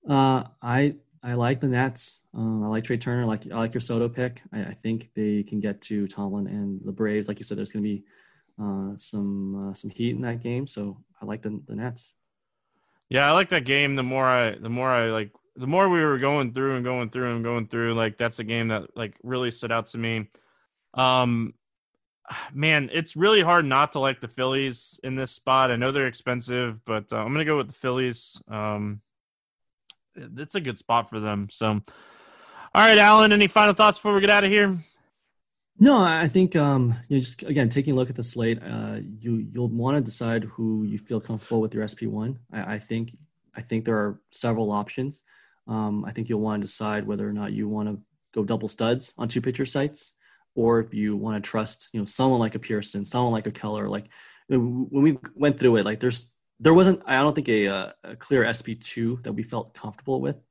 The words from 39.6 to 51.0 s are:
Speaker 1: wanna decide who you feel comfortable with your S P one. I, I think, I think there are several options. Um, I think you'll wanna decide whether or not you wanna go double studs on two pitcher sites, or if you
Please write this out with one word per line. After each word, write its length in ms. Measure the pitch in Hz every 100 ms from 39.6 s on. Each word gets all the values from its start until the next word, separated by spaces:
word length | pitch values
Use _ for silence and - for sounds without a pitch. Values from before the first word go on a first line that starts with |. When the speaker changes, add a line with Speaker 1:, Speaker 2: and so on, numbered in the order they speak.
| 120
Speaker 1:
wanna 320 | 117 123 147
decide 440 | 120 - 113 113
who 400 | 110 - 110 110
you 120 | 104 104
feel 240 | - 113
comfortable 400 | - 113 - 117
with 140 | 110
your 80 | 110
S 120 | 107
P 120 | - 110
one. 320 | 107 113 135 _
I, 220 | 110 101
I 40 | 107
think, 380 | - 113 113 - _ _ _
I 60 | -
think 240 | 120 113
there 120 | 113 110
are 240 | 104 101 _
several 400 | - 120 113 107
options. 520 | 104 104 - 131 147 _ _ _ _ -
Um, 380 | 110 107 104
I 60 | 110
think 180 | 113 110
you'll 120 | 107
wanna 220 | 107 107
decide 440 | 101 - 107 104 104
whether 220 | 101 104
or 40 |
not 200 | 104 101
you 160 | 107 104
wanna 280 | 107 107 104 _ _ _
go 80 | 117
double 240 | 101 113 107
studs 480 | - 113 123 - -
on 100 | 117
two 120 | -
pitcher 240 | 123 123
sites, 500 | 131 143 147 - - _ _ _ _ -
or 240 | 117 117
if 120 | 113
you 240 | 107